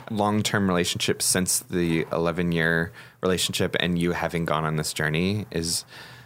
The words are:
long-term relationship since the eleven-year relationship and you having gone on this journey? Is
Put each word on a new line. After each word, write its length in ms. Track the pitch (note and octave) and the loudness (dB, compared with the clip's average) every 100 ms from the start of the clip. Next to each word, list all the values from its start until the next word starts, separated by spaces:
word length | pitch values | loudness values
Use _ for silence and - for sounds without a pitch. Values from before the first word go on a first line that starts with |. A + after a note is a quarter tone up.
| - | -6
long-term 580 | G#2+ G#2 G#2+ - G#2+ G2 | 0 2 2 2 2 4
relationship 520 | F2 F2+ - - - | 4 2 0 -2 0
since 360 | - F#2 F#2 - | 2 2 2 -2
the 460 | - F#2 E2+ E2 - | 0 0 2 2 0
eleven-year 800 | E2 E2+ E2 F2 E2 E2 E2 E2+ - - - | 0 0 0 0 2 2 2 0 -6 -20 -4
relationship 520 | F#2 F2 - F#2 F2+ - | 0 0 0 0 0 0
and 180 | F2+ F2 | 0 2
you 140 | F2 | 0
having 320 | E2 E2 E2+ | 0 -2 -2
gone 200 | D#2+ D2+ | 0 0
on 120 | D#2 D#2 | 0 -2
this 160 | D#2 | -4
journey? 540 | - D2+ D#2+ F#2 G#2+ - | -2 0 0 0 -2 -4
Is 340 | E2+ E2 E2 - - - - | -4 -2 -4 -6 -18 -20 -20